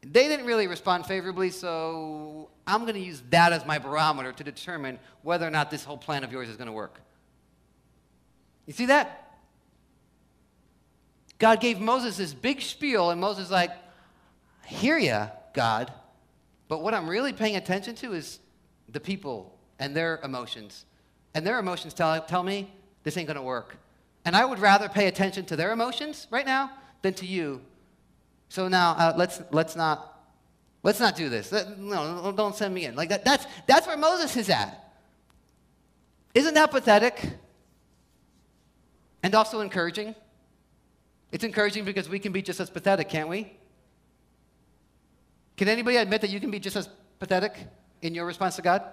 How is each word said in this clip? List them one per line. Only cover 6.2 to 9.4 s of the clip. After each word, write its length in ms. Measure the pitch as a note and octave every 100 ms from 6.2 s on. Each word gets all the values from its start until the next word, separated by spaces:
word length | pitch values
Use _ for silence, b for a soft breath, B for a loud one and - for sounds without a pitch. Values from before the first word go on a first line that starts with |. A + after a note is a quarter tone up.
of 80 | C3
yours 160 | B2+ A#2+
is 80 | A2
gonna 160 | A#2+
work." 300 | A2 G#2 - _ _ _ _ _ _ _ _ _ _ _ _ _ _ _ _
You 80 | -
see 140 | D3 B3
that? 400 | C#4+ B3+ - - -